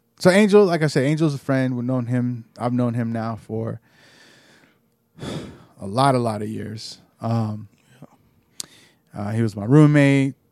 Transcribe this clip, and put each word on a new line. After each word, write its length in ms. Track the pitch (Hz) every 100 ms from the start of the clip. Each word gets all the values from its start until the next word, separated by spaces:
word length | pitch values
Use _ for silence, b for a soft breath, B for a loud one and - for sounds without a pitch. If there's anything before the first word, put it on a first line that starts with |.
| _ -
so 100 | 180
Angel, 360 | 190 214 208 196
like 160 | 165
I 60 | 151
said, 160 | 147 131
Angel's 300 | 156 160 139
a 20 |
friend. 380 | - 135 131 123
We've 100 | 120
known 220 | 127 117
him. 380 | 123 123 120 113 -
I've 160 | 120
known 200 | 123 123 117
him 160 | 117
now 220 | 113 113 107
for 440 | - 110 113 113 b b b b b b b b b b _ _ _ - B B B B B _
a 60 | 98
lot, 300 | 110 139 127
a 40 |
lot 220 | 120 107
of 60 | 107
years. 500 | 107 110 110 - - _ _
Um, 460 | 113 113 107 107 107 _ _ _ - _ _ _ _ B B B B B _
uh, 180 | - 104
he 100 | 110
was 140 | 113 107
my 100 | 107
roommate. 680 | 147 147 147 139 139 135 - _